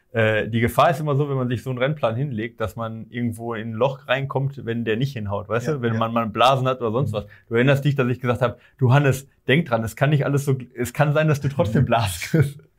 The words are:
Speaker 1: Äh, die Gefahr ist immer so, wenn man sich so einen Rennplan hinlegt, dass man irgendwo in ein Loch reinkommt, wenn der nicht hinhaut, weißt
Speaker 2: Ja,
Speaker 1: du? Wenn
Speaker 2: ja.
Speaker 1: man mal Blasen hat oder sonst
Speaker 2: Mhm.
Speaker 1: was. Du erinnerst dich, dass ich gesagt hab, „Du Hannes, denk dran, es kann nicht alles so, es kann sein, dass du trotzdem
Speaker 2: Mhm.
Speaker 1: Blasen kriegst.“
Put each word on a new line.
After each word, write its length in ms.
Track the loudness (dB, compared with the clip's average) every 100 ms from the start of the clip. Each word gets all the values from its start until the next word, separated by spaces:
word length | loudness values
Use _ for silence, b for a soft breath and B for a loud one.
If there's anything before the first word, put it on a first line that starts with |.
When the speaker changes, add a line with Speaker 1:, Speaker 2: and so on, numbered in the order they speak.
| b
Speaker 1:
Äh, 380 | 0 2 2 0
die 100 | 0
Gefahr 300 | 2 4 2
ist 100 | 2
immer 160 | 0 0
so, 140 | 0
wenn 80 | -2
man 100 | -2
sich 160 | -4
so 60 | -4
einen 100 | -2
Rennplan 360 | -2 0 -2 -2
hinlegt, 420 | -4 -4 -6 -6
dass 160 | -8 -6
man 340 | -8 -10 -10
irgendwo 440 | -4 -4 -4 -8
in 160 | -8 -8
ein 40 |
Loch 340 | 0 0 0 -2
reinkommt, 560 | -2 -2 -2 -4 -4 -6
wenn 180 | -4
der 140 | -2 -2
nicht 160 | -2
hinhaut, 340 | -4 -4 -4 -2
weißt 200 | -2 -2
Speaker 2:
Ja, 60 | -2
Speaker 1:
du? 60 |
Wenn 120 | -2
Speaker 2:
ja. 60 | 0
Speaker 1:
man 120 | 0
mal 160 | 0 -2
Blasen 400 | 4 4 4 0
hat 140 | 0
oder 100 | -2
sonst 220 | 0 -2
Speaker 2:
Mhm. 40 | -4
Speaker 1:
was. 80 | -8 B _
Du 80 | 2
erinnerst 300 | 4 4 2
dich, 100 | 0
dass 140 | 0
ich 100 | -2
gesagt 220 | -2 0
hab, 180 | -2 -4 b _
„Du 160 | 4
Hannes, 360 | 4 4 0 -4 _ 2
denk 200 | 2 2
dran, 140 | -2 -2
es 100 | -2
kann 140 | 0
nicht 160 | 2 2
alles 180 | 0
so, 140 | 0 -2 -4 -6
es 160 | -6
kann 220 | 0 2
sein, 160 | 2 2
dass 100 | 0
du 80 | 0
trotzdem 360 | 0 0 2
Speaker 2:
Mhm. 20 | 2
Speaker 1:
Blasen 360 | 2 0 -4 -2
kriegst.“ 300 | 2 2 -2 -18